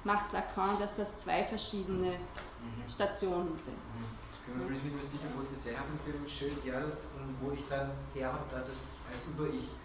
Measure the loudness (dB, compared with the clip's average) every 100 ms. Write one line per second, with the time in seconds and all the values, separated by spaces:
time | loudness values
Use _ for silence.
0 | 4 4 4 -2 0 2 4 4 2 0
1 | -2 -2 2 2 4 8 8 8 2 2
2 | 2 0 -4 -8 -10 -8 -8 -6 -4 2
3 | 4 4 4 4 2 0 -4 -6 -8 -8
4 | -6 -8 -10 -12 -6 -2 0 0 -2 -2
5 | -4 -4 -4 -4 -4 -4 -4 -4 -2 -4
6 | -2 -4 -4 -2 -2 -2 -2 0 -2 -4
7 | -6 -6 -6 -2 -2 -2 0 0 0 -2
8 | -4 -2 -2 -2 -4 -4 -4 -6 -8 -8
9 | -6 -6 -4 0 0 0 -4 -8